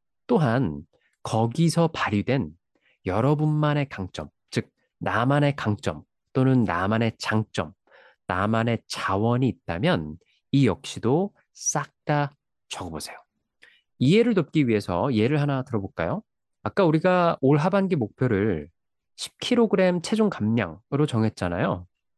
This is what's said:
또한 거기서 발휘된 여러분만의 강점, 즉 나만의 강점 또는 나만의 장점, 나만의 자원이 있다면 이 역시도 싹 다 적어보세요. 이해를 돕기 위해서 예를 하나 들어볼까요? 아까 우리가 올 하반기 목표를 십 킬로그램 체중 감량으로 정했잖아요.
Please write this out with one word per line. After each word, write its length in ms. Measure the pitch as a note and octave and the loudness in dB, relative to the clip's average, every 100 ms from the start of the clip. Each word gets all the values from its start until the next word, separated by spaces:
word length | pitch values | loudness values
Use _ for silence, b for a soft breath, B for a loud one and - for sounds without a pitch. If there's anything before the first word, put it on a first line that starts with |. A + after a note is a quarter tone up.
| _ _ - | _ _ -2
또한 540 | A#3 C3 A#2+ G2+ C#2+ - _ _ _ | 0 2 0 -2 -4 -14 _ _ _
거기서 640 | - A2 A#2 A#2+ E3 E3+ E3 | -4 0 0 0 0 2 0
발휘된 600 | - - G#2 - C3+ D#2+ - _ _ _ _ F#2+ | -2 -2 -2 0 -2 -4 -10 _ _ _ _ -4
여러분만의 840 | F#2+ C3 D3+ D3+ D3+ D3+ D3 C#3+ | 0 2 2 0 0 0 0 -2
강점, 400 | - F#2 - D2 _ _ | -6 -10 -10 -14 _ _
즉 200 | B2 - _ _ _ | -6 -6 _ _ _
나만의 560 | G#2 G2+ B2+ C#3+ C#3+ C#3 | -4 0 2 2 2 0
강점 480 | G#2 G#2 F#2+ D2 - _ _ | -2 -2 -4 -6 -12 _ _
또는 300 | C3+ C3 B2+ | 2 4 4
나만의 500 | G2 E2+ G2 A2 A2+ - | 2 0 0 2 0 -2
장점, 560 | - A2 A2 - D#2+ - _ b b b - | -2 -2 -2 -4 -6 -10 _ b b b -6
나만의 560 | F#2 G#2 A2+ A#2 A2+ - | -2 0 0 0 -2 -6
자원이 600 | - - G2 A2+ B2 C3 | -8 -4 0 0 2 0
있다면 680 | - - E2+ D#3+ B2 D2+ D#2+ _ _ _ | -2 -6 -2 0 0 -4 -12 _ _ _
이 160 | C#3 B2 | 2 2
역시도 680 | E2+ - G#2 A2+ D3+ G3+ - _ | 0 -6 -4 0 0 -2 -8 _
싹 380 | - - D3 C#3+ _ - | -10 -6 -6 -6 _ -2
다 260 | D3 C#3+ - _ _ _ | -2 -2 -8 _ _ _
적어보세요. 460 | - F2 D#2 - - _ _ _ _ b b _ _ | -12 -10 -10 -12 -16 _ _ _ _ b b _ _
이해를 340 | B2+ G#3 A#3 | 4 4 4
돕기 340 | F#3+ - D#3 B2 | 2 0 0 2
위해서 460 | G#2+ G2 F2 C3+ | 0 0 -2 0
예를 260 | A2 A#2 D3+ | 2 2 0
하나 220 | C#3+ C3+ | 0 -2
들어볼까요? 640 | C3 A2 F#2+ - E2+ F3+ - _ _ _ | -4 -6 -6 -4 -4 -4 -8 _ _ _
아까 200 | - - | -4 2
우리가 540 | E3+ D#3 F#3 F3+ E3+ - | 2 2 2 2 2 2
올 160 | C3+ D3 | 2 2
하반기 380 | F3 G3 F#3+ F3 | 2 0 0 -2
목표를 760 | G#2 - B2+ G2 G#2+ D#2+ D2 _ _ _ _ - | -4 -2 -2 0 0 -2 -6 _ _ _ _ -16
십 220 | - - | -16 -10
킬로그램 640 | - B3 A3 F#3+ F#3 F3 | -2 0 2 2 2 0
체중 280 | - A3 G#3 | -2 0 0
감량으로 760 | - G#2+ A#2 F2+ D#2+ _ C#3 D3+ | 0 -2 0 -2 -6 _ -2 0
정했잖아요. 800 | A2+ A2 - F2+ F2 F#3 F#2 F2+ _ _ | 0 -2 -2 -4 -2 -2 -4 -8 _ _